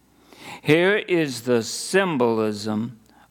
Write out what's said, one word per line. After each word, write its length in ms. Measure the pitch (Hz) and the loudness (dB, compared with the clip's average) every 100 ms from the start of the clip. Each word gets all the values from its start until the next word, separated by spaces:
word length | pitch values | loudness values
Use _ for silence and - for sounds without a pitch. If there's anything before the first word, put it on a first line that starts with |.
| _ _ _ - - - | _ _ _ -20 -20 -6
Here 340 | - 156 180 208 | 2 4 4 2
is 460 | - 175 156 120 | 0 0 0 -4
the 200 | 117 120 | 0 0
symbolism 1400 | 110 - - 185 190 147 120 113 110 104 107 107 117 131 _ _ _ | 0 -8 -2 0 0 0 0 2 -2 -4 -4 -4 -6 -10 _ _ _